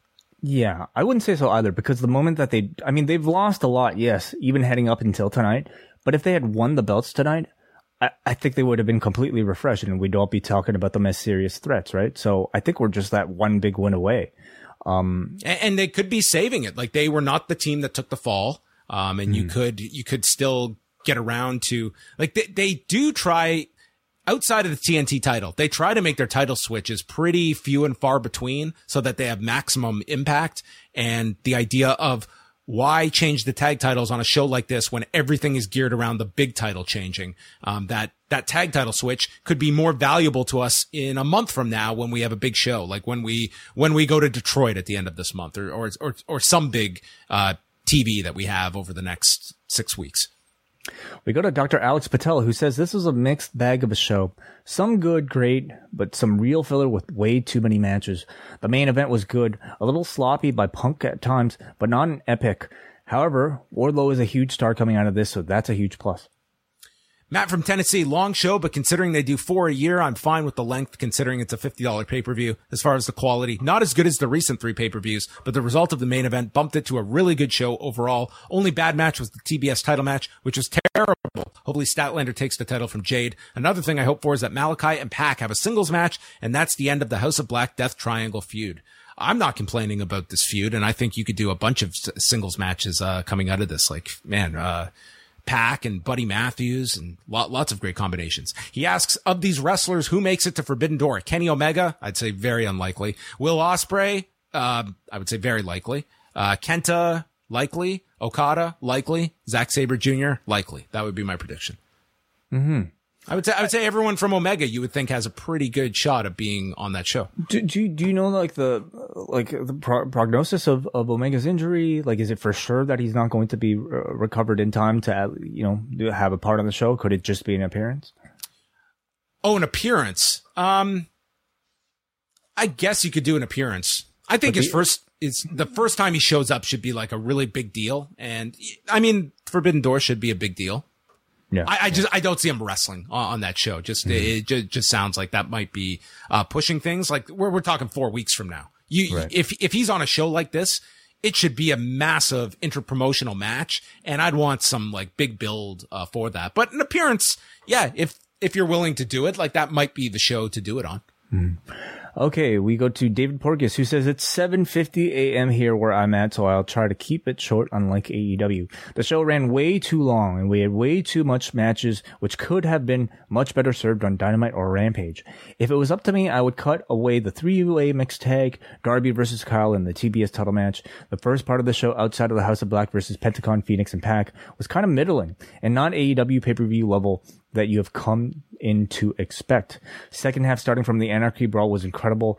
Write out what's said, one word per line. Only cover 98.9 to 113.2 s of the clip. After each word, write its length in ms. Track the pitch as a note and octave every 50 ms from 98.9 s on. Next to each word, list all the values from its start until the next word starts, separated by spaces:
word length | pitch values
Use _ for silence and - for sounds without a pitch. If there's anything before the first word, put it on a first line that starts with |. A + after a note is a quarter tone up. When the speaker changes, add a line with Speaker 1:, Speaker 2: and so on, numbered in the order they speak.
| F3+ F3+ - - -
Speaker 2:
"Of 240 | - - F#3 F#3 F3+
these 180 | E3 G3 E3+ C3+
wrestlers, 500 | C3+ E3 F3+ - - F3+ F#3 E3+ D3+ -
who 120 | F3 G3
makes 260 | G3 F#3 F#3+ E3+ -
it 80 | F3+ -
to 60 | -
Forbidden 340 | C#3 - C#3 A2+ D3+ D#3 D#3 C3+
Door? 240 | D3 C#3+ A#2+ F#2+
Kenny 260 | - - D#3+ E3+ E3+ E3+
Omega?" 480 | D3+ C3+ D3+ D#3 D#3+ F3+ F3+ E3 D3+ -
I'd 180 | - G#2+ F#2+ -
say 120 | A#2+ A2
very 360 | G2+ F#2+ G#2 B2 A#2+ A#2 A2+
unlikely. 500 | G2+ F#2+ F#2 F#2 F#2 F#2 - G2+ G#2+ A2 - - - - -
Will 180 | C3 D#3+ E3
Ospreay? 680 | D#3+ D#3+ F3 F3+ F3 - - F#3+ G3 G3 G3+ G3+ G3 F#3+ _ _ _ _ _
Um, 440 | - D3+ B2 B2 B2 A#2+ A2 G2+ F#2 _ _ -
I 80 | G#2 G2+
would 100 | G2 -
say 100 | A#2 G#2+
very 240 | F#2+ B2+ A#2 A2
likely. 420 | G2 F2+ F2 F2+ - A2 C3 C#3+ D3 _ _ _ _ _ -
Uh, 220 | G2 G2+ G2+ G#2
Kenta? 680 | - - - E3 E3+ - - E3+ E3+ E3+ E3+ E3 E3 D#3 _ _ _ _ -
Likely. 560 | A2 A#2+ C#3+ C#3 - E3+ F3+ F#3 F#3+ F#3 _ _ _ -
Okada? 560 | A2+ A2+ - - D3 C#3+ D#3 E3 E3+ E3+ E3 -
Likely. 540 | - B2 B2+ C#3 C3+ - E3 E3 E3+ D#3+ _ _ - -
Zack 240 | A2 A#2 A#2+ -
Sabre 240 | - C#3 C3+ B2 C3
Junior? 440 | A#2 - C3+ C3+ C3 C#3 C#3+ C#3 - -
Likely. 400 | - G#2+ G2+ F#2+ - - C#2+ - _
That 120 | - G#2+ G#2+
would 120 | G#2+ F#2
be 80 | G#2 G2+
my 120 | F#2+ F2+
prediction. 420 | E2+ - - - E2 - - - - _ _ _ _ _ _ _ _ _ _ _ _ _ -
Speaker 1:
Mm-hmm. 300 | C3 C3 C#3 D3+ D#3 B2+ F#2 D#2+ _ _ _ _ _ _